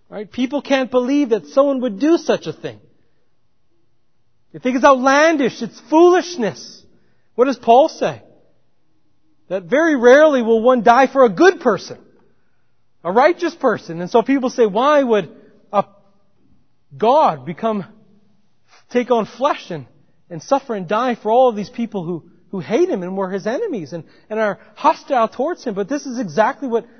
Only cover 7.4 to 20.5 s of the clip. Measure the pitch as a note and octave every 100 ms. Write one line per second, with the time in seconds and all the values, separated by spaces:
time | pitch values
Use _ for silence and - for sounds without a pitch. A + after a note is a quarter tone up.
7.4 | C4 B3+ - A#3+ D#4 - G#3 A#2+ - _
8.4 | _ _ _ _ _ _ _ _ _ _
9.4 | _ F#3 E3+ B3+ E4 C#4+ A#3+ C4+ D#4 C4+
10.4 | A3 A3+ A#3 B3+ A3 A#3 C4 C4+ B3 F3
11.4 | F4 F4+ B3 F#3 - A#2+ _ _ _ _
12.4 | _ _ _ _ _ _ E3+ G3+ D4+ F4
13.4 | E4+ - B3+ G3+ - E3 F3+ A#3 A3 C#4
14.4 | B3 - A3 G3 C#4 D4 C4 G#3+ E3+ -
15.4 | _ _ _ G3+ - _ _ _ _ _
16.4 | _ _ _ _ _ C3+ G#3+ C#4+ C4+ D3+
17.4 | B2+ F3 A3+ G#3+ E3 - _ _ _ _
18.4 | _ _ _ _ _ B3 B3 A#3+ G3+ -
19.4 | C#4 - - D#3+ B2 _ _ _ _ E3+
20.4 | -